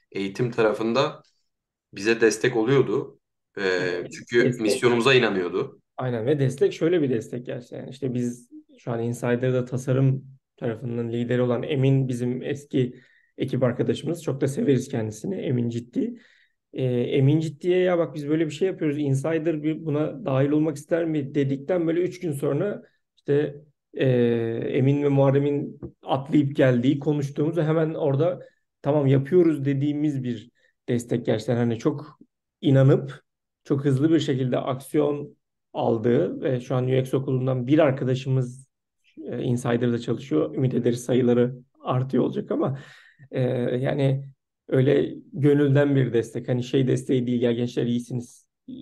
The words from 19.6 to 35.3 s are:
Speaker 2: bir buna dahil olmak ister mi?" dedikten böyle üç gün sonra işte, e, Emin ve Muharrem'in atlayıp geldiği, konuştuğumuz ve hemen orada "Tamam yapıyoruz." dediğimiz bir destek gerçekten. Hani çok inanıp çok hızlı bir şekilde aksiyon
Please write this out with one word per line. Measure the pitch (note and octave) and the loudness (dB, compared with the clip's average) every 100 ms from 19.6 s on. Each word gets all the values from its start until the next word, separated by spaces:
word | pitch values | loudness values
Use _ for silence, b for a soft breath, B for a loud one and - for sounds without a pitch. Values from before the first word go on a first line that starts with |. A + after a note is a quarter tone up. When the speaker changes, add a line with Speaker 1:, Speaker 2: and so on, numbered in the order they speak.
Speaker 2:
bir | D3+ D#3+ | -2 -4
buna | D#3+ C#3+ D3+ F3 | -2 -2 -2 -4
dahil | - C3 C#3+ | -2 0 2
olmak | D3+ D#3 C#3 | 2 0 -2
ister | - E3+ | -2 -2
mi?" | E3+ D#3 C3+ | 0 -2 -2
dedikten | D3 C3+ C#3 - F3+ E3 | -2 0 -2 -2 -2 0
böyle | E3 | 0
üç | F3+ - | -2 -4
gün | F3+ | -6
sonra | C#3 D3 C#3+ G3+ - b b b _ | -4 -2 0 -2 -6 b b b _
işte, | - C#3+ D3 - - _ _ | -2 0 0 -6 -20 _ _
e, | - C3+ B2 A#2+ A#2 A2+ A2+ - | -2 2 4 4 2 -2 -4 -2
Emin | - C3+ C#3+ | 2 2 4
ve | C#3+ | 4
Muharrem'in | C#3 C#3 C#3 C#3+ C#3+ - - - _ | 4 4 4 2 -2 -4 -10 -16 _
atlayıp | - C3+ C#3 D3+ C3+ C#3 | -4 -4 2 2 2 4
geldiği, | C3+ B2 B2 D3 | 4 4 2 0
konuştuğumuz | D#3 D3 C#3 - D3+ E3 | 0 -2 -2 -2 -2 0
ve | |
hemen | D#3 D#3+ D#3+ | 0 0 0
orada | D#3+ D3+ C3+ E3 - B B B _ | -2 0 2 0 -2 B B B _
"Tamam | C#3+ C#3+ C3+ | 0 2 4
yapıyoruz." | C3+ C#3 F3+ E3 D3 | 4 4 4 6 4
dediğimiz | C3+ C#3 D3 D3 D3+ C#3 | 0 0 0 0 0 -2
bir | B2 A2 - _ _ _ - | -4 -6 -10 _ _ _ -4
destek | A#2+ A#2 A#2+ B2+ | -4 -2 -4 0
gerçekten. | A2+ - A#2+ | -2 0 0
Hani | A#2+ A2+ | 0 0
çok | D#3+ C#3 - - - _ _ _ | -2 -4 -10 -20 -20 _ _ _
inanıp | F3 C3+ C3+ F3+ - - _ _ _ _ | 4 6 6 4 0 -14 _ _ _ _
çok | - D3 | -4 -2
hızlı | C#3+ C3+ D#3 | 0 2 4
bir | E3 | 2
şekilde | C#3 B2+ B2+ A#2+ | 2 -2 0 -2
aksiyon | - C3 - D#3 C#3+ D3 D3 | -4 -6 -4 0 0 -2 -8